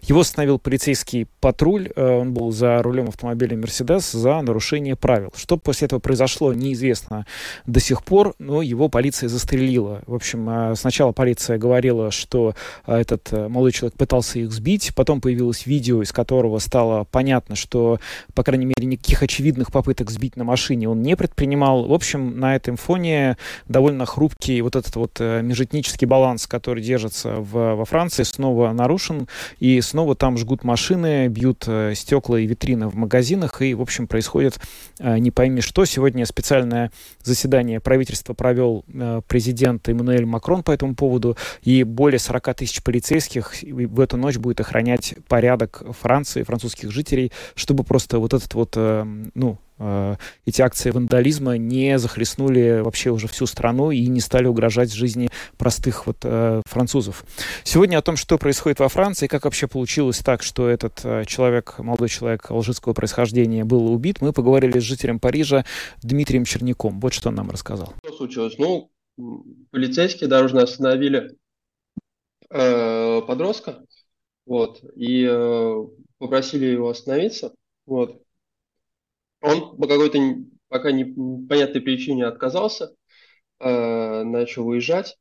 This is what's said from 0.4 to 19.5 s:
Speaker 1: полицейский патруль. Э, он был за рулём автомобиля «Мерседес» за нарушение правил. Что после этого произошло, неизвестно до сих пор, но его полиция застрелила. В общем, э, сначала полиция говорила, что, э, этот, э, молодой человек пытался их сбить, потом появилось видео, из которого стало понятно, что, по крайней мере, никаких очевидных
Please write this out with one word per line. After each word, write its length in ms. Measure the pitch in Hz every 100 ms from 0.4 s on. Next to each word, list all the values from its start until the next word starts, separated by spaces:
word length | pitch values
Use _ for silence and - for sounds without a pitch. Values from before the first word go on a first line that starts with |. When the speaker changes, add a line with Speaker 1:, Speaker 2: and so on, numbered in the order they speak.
| 143 135
Speaker 1:
полицейский 640 | - 131 - 135 - 123 110 _
патруль. 480 | 135 123 151 208 185 -
Э, 240 | 127 123
он 160 | 127 120
был 160 | 117
за 320 | 110 120 120
рулём 240 | 117 127 120
автомобиля 500 | 104 120 117 123 113
«Мерседес» 540 | 110 - 123 185 175
за 280 | 117 120 156
нарушение 520 | 131 110 - 151 143 127
правил. 380 | 131 113 98 -
Что 220 | - 175
после 300 | - 135 147
этого 120 | 127
произошло, 540 | - 127 127 - 147
неизвестно 720 | 120 135 123 131 113 - 107 104 - - - -
до 140 | 123
сих 240 | - 131
пор, 320 | - 190 202 -
но 240 | 139 147
его 280 | 156 117 151
полиция 380 | 117 135 - 123
застрелила. 760 | 120 - 135 131 123 101 104 -
В 80 |
общем, 340 | 120 - 117 110
э, 280 | 117 113 110
сначала 380 | 131 - 135
полиция 440 | 113 127 117 - 113
говорила, 540 | 120 123 127 117 107
что, 420 | - - 123 113 107 - - -
э, 100 | 117
этот, 380 | 117 117 -
э, 140 | 110 107
молодой 240 | 123 127
человек 260 | - 120 -
пытался 360 | 135 127 117 120
их 120 | 113
сбить, 420 | 110 117 202 - -
потом 260 | 135 143
появилось 440 | 131 123 120 117 123
видео, 360 | 143 120 117
из 100 | 104
которого 480 | - 120 131 117 107
стало 460 | - 127 117 110 104
понятно, 460 | 131 135 127 - 104
что, 460 | - 123 117 117 - - -
по 100 | -
крайней 220 | - 131 131
мере, 200 | 131 127
никаких 380 | 127 - -
очевидных 480 | 135 - 143